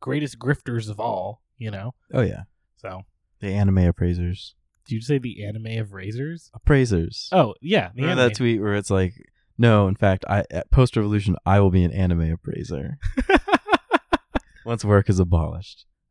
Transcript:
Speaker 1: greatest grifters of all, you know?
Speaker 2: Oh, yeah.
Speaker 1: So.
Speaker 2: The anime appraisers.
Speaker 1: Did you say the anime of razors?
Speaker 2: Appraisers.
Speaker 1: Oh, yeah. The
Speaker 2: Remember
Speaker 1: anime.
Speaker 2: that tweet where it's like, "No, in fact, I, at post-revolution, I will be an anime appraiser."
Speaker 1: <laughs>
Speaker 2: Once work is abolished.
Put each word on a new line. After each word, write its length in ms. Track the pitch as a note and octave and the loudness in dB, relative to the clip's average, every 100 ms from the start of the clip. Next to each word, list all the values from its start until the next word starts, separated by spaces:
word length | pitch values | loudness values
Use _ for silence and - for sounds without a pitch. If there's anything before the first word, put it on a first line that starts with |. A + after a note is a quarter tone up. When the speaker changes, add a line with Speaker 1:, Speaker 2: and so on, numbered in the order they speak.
Speaker 1:
greatest 400 | C3 C#3+ C#3+ A#2 | -6 -6 -6 -8
grifters 500 | B2 D3 - A#2 G#2+ | -8 -6 -6 -8 -8
of 80 | G2+ | -8
all, 420 | A#2 G2 F#2+ G#2+ _ - | -6 -6 -8 -12 _ -14
you 140 | A2+ | -12
know? 240 | G2+ A2+ - _ | -10 -12 -16 _
Speaker 2:
Oh, 100 | - | -2
yeah. 220 | A2 G2 F#2+ _ _ _ | -2 -4 -14 _ _ _
Speaker 1:
So. 240 | F#2+ F#2 - _ _ _ | -16 -16 -18 _ _ _
Speaker 2:
The 140 | G2+ | -6
anime 260 | G2+ G2 F#2+ | 0 2 4
appraisers. 800 | F2 - F2 F2 F2 F#2 - _ _ _ - | 2 2 -2 -2 -4 -8 -12 _ _ _ -10
Speaker 1:
Did 80 | A2 | -8
you 40 | |
say 160 | A#2 C#3 | -4 -4
the 260 | A#2+ - | -4 -10
anime 340 | G#2 A2 A2 A2+ | -10 -10 -8 -8
of 140 | G#2 | -8
razors? 580 | G2 F#2+ A#2 D3 E3+ - | -10 -10 -10 -10 -12 -18
Speaker 2:
Appraisers. 760 | - - C#3+ B2 F2+ E2 - - | -4 2 4 4 0 -2 -8 0
Speaker 1:
Oh, 240 | F#3 A#2 - | 2 2 -2
yeah. 300 | D3+ G3+ F2+ | -2 -2 -2
The 80 | A#2 | -4
Speaker 2:
Remember 200 | D#3 D3+ | -2 2
Speaker 1:
anime. 60 | B2 | 2
Speaker 2:
that 40 | G#2+ | 2
tweet 240 | A#2+ A2 | 0 0
where 140 | G#2 | -2
it's 160 | G2+ - | -2 0
like, 240 | G2 F#2 - - _ _ - | 0 0 -4 -20 _ _ 2
"No, 300 | A#2 G#2+ F#2+ | 6 6 4
in 60 | |
fact, 300 | G2+ G2+ F#2 - | 2 0 0 -2
I, 160 | G2+ - | -4 -2
at 200 | D#2+ - | -6 2
post-revolution, 640 | C3+ B2 A2+ G#2 G#2 G2 - - | 4 4 2 0 0 0 -2 2
I 140 | G2+ | 4
will 100 | G2 | 6
be 140 | F#2 | 4
an 80 | F2 | 2
anime 400 | F#2+ F2+ E2+ D#2+ | 2 0 0 0
appraiser." 680 | E2 - - - C#2 - C#3+ - - | -4 -8 -10 -8 -8 -8 -8 -6 -4
Speaker 1:
<laughs> 200 | - F#4+ - F#4+ G4+ G#4 - - - E4 _ - - _ | 2 0 2 -2 0 -2 0 -4 -2 -6 _ -10 -10 _
Speaker 2:
Once 200 | A#2 A#2 | -8 -4
work 240 | G#2 G2+ - | 2 4 4
is 100 | F#2 | 2
abolished. 640 | F2 E2+ D#2+ E2 - - _ _ _ | 2 2 0 -6 -14 -20 _ _ _